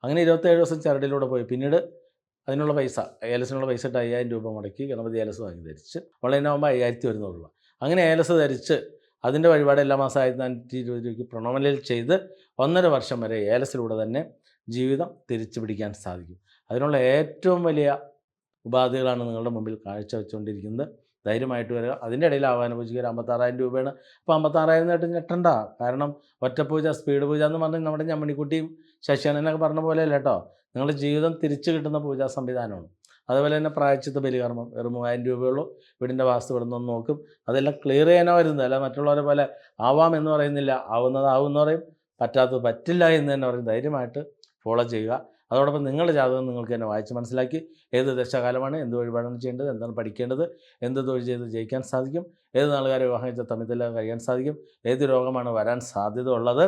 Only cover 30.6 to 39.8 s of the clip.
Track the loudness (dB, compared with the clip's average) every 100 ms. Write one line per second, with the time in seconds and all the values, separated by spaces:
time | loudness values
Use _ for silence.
30.6 | _ -4 -2 -2 0 0 0 0 -2 -2
31.6 | -2 -2 -2 -4 -4 -4 -4 -4 -6 -6
32.6 | -6 -10 -14 _ _ _ -2 0 2 0
33.6 | -2 0 2 2 0 -4 -2 -2 -2 -6
34.6 | -10 -8 -6 -4 -2 -2 -2 0 0 -2
35.6 | -4 -12 _ _ -6 2 2 2 0 -4
36.6 | -2 -6 -4 -4 -4 -6 -6 _ -2 0
37.6 | 0 -2 2 4 8 6 8 6 4 2
38.6 | 0 0 -2 -2 2 2 4 2 2 -2
39.6 | _ _